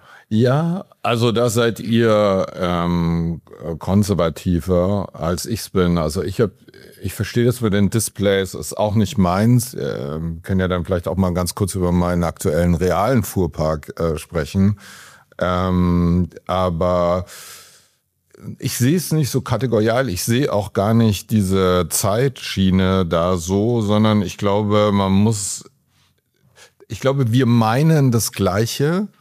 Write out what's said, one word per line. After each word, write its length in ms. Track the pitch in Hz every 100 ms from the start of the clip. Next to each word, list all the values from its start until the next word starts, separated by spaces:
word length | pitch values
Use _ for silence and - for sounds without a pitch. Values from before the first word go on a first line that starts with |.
| - - _
Ja, 580 | 110 123 139 170 175 - _
also 300 | - 117 120
da 160 | 110 120
seid 300 | 110 117 98
ihr, 680 | 95 117 113 107 101 95 - -
ähm, 840 | 90 87 87 87 85 82 82 82 - - 80 82
konservativer, 1300 | - 98 104 85 82 - 95 87 92 90 92 101 -
als 340 | 73 80 87 -
ich's 240 | 110 -
bin. 280 | 95 87 85
Also 240 | 78 80
ich 180 | 85 95
hab, 100 | 107 - - - - -
ich 100 | 95
verstehe 300 | - 101 120
das 160 | 120 123
mit 120 | 110
den 180 | 101 95
Displays, 640 | 113 - - 101 98 95
ist 220 | - - -
auch 180 | 107
nicht 240 | 110 95 -
meins. 560 | 90 92 113 123 - -
Ähm, 640 | 69 50 69 80 82 82
können 180 | - 95
ja 80 | 92
dann 160 | 90
vielleicht 240 | 85 90 82
auch 80 | 92
mal 160 | 92
ganz 200 | 87 90
kurz 200 | - 98
über 180 | 98 87
meinen 320 | 87 87 87
aktuellen 500 | 82 - 95 85 87
realen 480 | 82 90 82 110 131
Fuhrpark, 800 | 95 98 85 - 78 78 - -
äh, 180 | 82 76
sprechen. 600 | - 82 71 98 98 104 - - - - _ -
Ähm, 920 | 90 90 92 90 87 87 85 87 87 - -
aber 800 | 90 92 82 90 90 87 90 92 - - - - - _ _ _ _ _ - - -
ich 180 | 127 -
sehe 200 | 123 180
es 160 | -
nicht 180 | 156 127
so 100 | 131
kategorial. 680 | - 117 127 110 110 120 131
Ich 160 | 90
sehe 280 | - 120 147
auch 200 | 101 98
gar 220 | - 101
nicht 360 | 113 113 92 -
diese 560 | 110 95 95 92 90 82
Zeitschiene 1160 | - 104 110 139 - - - 95 95 95 95 87
da 300 | 85 87 92
so, 440 | 85 98 113 120
sondern 420 | 104 104 107 107
ich 160 | 92 -
glaube, 520 | 101 101 104 104 104
man 200 | 101 95
muss, 520 | 98 107 107 - - - _ _ _ _ _ _ _ _ _ - _ -
ich 120 | 107
glaube, 300 | 135 139 117
wir 160 | 123 117
meinen 640 | 120 110 123 160 156 135
das 220 | 113 -
Gleiche 760 | - 95 98 117 - 143 180 208 -